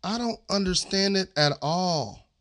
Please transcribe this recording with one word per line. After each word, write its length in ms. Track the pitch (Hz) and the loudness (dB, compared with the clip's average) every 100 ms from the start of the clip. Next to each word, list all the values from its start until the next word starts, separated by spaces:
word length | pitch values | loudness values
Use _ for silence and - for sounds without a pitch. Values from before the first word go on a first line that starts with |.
I 160 | 180 233 | -4 -4
don't 200 | 240 - - | -4 -6 -2
understand 640 | 202 185 180 - 196 196 196 | 0 2 0 0 0 2 2
it 140 | 185 | 0
at 180 | - 147 139 | 2 2 2
all. 680 | 143 170 185 160 110 - _ _ | -2 0 0 0 -4 -10 _ _